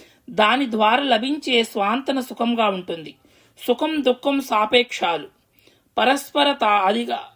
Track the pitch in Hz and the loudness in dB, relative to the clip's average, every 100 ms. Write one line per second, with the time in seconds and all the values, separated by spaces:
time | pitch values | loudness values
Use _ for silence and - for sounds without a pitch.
0 | - _ - 185 214 254 269 214 214 247 | -20 _ -8 0 2 2 0 2 2 2
1 | 285 226 262 294 269 240 226 226 202 240 | 2 0 0 -4 0 0 0 -2 -2 -2
2 | 269 269 247 226 233 233 214 190 180 165 | -2 -4 -4 -4 -2 0 0 -2 -6 -10
3 | 151 - _ _ _ - - 247 311 311 | -10 -18 _ _ _ -12 -2 0 0 0
4 | 254 247 277 277 262 214 220 247 247 - | 0 0 0 -2 0 0 2 2 2 -2
5 | 175 165 - _ _ _ _ _ _ - | -2 -2 -6 _ _ _ _ _ _ 0
6 | 220 277 - 294 285 277 220 208 190 226 | 2 2 0 0 0 2 2 2 2 0
7 | 240 233 - | -2 -6 -10